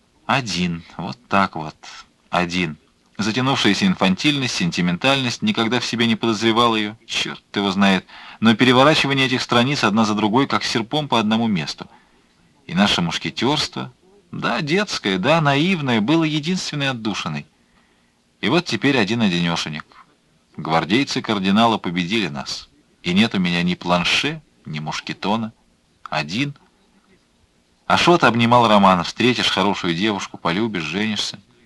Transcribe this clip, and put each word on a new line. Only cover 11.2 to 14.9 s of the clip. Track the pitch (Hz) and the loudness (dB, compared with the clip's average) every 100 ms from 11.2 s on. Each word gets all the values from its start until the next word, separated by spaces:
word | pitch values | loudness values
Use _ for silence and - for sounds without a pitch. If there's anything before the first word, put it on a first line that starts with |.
| 107 110 226 | 2 0 0
месту. | 180 - - - - _ _ _ _ _ _ - | -2 -4 -10 -16 -20 _ _ _ _ _ _ -4
И | 85 | 0
наше | 101 - | 2 2
мушкетёрство... | 85 - 85 - 120 151 - 131 131 - _ _ _ | -2 -4 -8 -2 -2 0 -4 -8 -12 -14 _ _ _
Да, | 147 151 233 | -6 -4 -4
детское, | 147 185 202 | -2 -2 -2